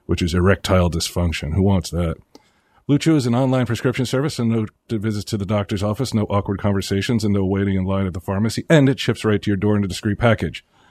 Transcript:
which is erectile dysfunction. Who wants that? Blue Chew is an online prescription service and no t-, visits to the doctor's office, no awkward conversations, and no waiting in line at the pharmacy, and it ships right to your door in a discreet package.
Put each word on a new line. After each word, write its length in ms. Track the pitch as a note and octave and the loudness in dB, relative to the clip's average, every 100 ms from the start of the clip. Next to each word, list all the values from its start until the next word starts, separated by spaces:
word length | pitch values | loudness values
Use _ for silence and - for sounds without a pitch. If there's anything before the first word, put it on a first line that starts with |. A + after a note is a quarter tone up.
| - | -4
which 160 | F2 | -2
is 120 | F2+ | 0
erectile 560 | F2+ F2+ F#2+ - F#2 F2 | 2 2 2 2 2 2
dysfunction. 640 | E2 - - F2 E2 C#2+ | 0 -4 -2 -2 -2 -4
Who 80 | E2+ | 0
wants 280 | F#2+ F#2+ - | 2 0 -2
that? 260 | E2 E2+ - _ - _ _ _ _ - | -4 -4 -6 _ -20 _ _ _ _ 0
Blue 120 | C#3+ | 2
Chew 180 | D#3+ D#3 | 4 2
is 100 | B2 | 2
an 80 | |
online 300 | A#2+ C3+ C3 | 2 2 2
prescription 400 | B2 A2+ B2+ A#2+ | 0 0 -2 -2
service 340 | B2 C3 D3 - | -2 -2 -2 -2
and 120 | A#2 | 0
no 160 | A2+ G#2+ - - | 0 -2 -8 -6
t-, 100 | A2+ | -4
visits 260 | A2 G#2 - | -2 -4 -4
to 120 | G#2+ | -4
the 80 | F#2+ | -2
doctor's 360 | G#2 G2 G#2 | -2 -2 -2
office, 300 | G#2 G#2+ B2+ | -2 -2 -2
no 120 | A2+ | -2
awkward 340 | G#2+ G2+ - F#2+ | 0 0 0 -2
conversations, 640 | G#2 G2 - G2 F#2+ A#2 | 0 0 0 -2 0 0
and 80 | G#2+ | 2
no 140 | G2+ F#2+ | 0 2
waiting 300 | G2 G2 F#2+ | 0 0 0
in 80 | |
line 220 | F#2 G2 G2 | 0 0 -2
at 60 | |
the 80 | F2+ | -4
pharmacy, 440 | - G2 A2 - - | -4 -2 -2 -2 2
and 220 | E3 C3+ | 4 4
it 100 | C3 | 2
ships 240 | - A2+ | -2 -2
right 160 | A2 G#2 | 0 0
to 100 | - | 0
your 60 | G2+ | 0
door 180 | G#2 G#2 | 2 2
in 80 | |
a 40 | G2 | 0
discreet 300 | F2 G#2+ G2+ | -4 -4 0
package. 460 | A#2+ G#2 E2 - - _ _ | 2 2 -2 -8 -16 _ _